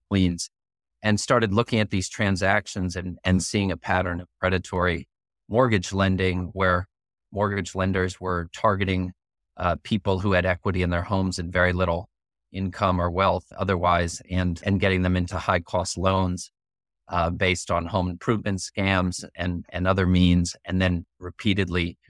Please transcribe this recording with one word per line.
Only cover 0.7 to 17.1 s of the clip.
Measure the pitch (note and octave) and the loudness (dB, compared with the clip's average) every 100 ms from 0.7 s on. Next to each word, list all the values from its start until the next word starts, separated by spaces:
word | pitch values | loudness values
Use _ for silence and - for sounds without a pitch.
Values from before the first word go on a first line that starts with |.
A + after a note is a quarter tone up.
| _ _ _ | _ _ _
and | A2 G#2 | -2 0
started | - B2 A2 | 2 2 2
looking | G2+ A#2 A2+ | 2 2 0
at | G#2 | 0
these | G2 F#2 | -2 -4
transactions | - G#2 F#2 F#2+ G2+ - - F#2 F2 | -2 0 0 2 0 -2 -6 -6 -4
and, | F2+ F2 | -8 -4
and | F#2 F#2 | 0 0
seeing | F2 G#2+ G2 | 0 -2 -2
a | F2 | -4
pattern | - F#2 F#2 F2 | -2 -2 -2 -6
of | F2+ _ | -10 _
predatory | F#2 F#2 - F#2 F2 E2 - _ _ _ - | -2 -2 -2 -2 -2 -2 -8 _ _ _ -2
mortgage | G#2+ C3 G#2+ - | 2 2 2 0
lending | F#2+ G2 F#2 F#2 F2+ F2 | 0 2 2 0 -2 -4
where | F#2+ F#2 F2+ F#2 _ _ _ _ | -2 0 0 -2 _ _ _ _
mortgage | G2 G2+ G2 F2+ | -4 -2 -2 -4
lenders | F#2+ F#2+ F#2+ F#2 F2+ | -2 0 0 -2 -4
were | F#2 F2 E2+ | -4 -4 -6
targeting, | - A2+ F#2+ F#2+ F#2 F2+ - _ _ _ - | -2 0 2 0 0 -2 -8 _ _ _ -4
uh, | F2+ E2 | -2 -2
people | - G#2+ G2+ F#2 | -2 -2 0 0
who | G2+ | 2
had | F2+ F2+ | 2 2
equity | F#2 G#2 F#2 | 0 -2 -2
in | F2+ | 0
their | F2 | -2
homes | - F#2+ F#2+ F2+ | -2 -2 -2 -4
and | E2+ | -4
very | F2+ F2+ | 0 2
little | F2+ F2+ E2+ - _ _ _ _ | 2 0 -2 -6 _ _ _ _
income | F#2+ F#2+ - G2 F#2 | -6 -6 0 0 2
or | F2 | 0
wealth | F2 F#2+ F2+ - F2+ | 0 2 0 -4 -6
otherwise, | F#2+ F#2 F2 F2 F2 - - | -2 0 2 2 0 -6 -4
and, | F#2 F2+ E2 | -2 0 -2
and | - G2 | 0 2
getting | G2 F#2 | 2 2
them | F#2 F#2 | 2 2
into | F2 F2+ | 0 -4
high-cost | - F#2 - F2+ F2+ - | 0 -2 0 -4 -4 -2
loans, | F#2 F#2+ F#2 F2+ - _ _ _ _ _ | 2 2 0 -2 -10 _ _ _ _ _
uh, | - | -6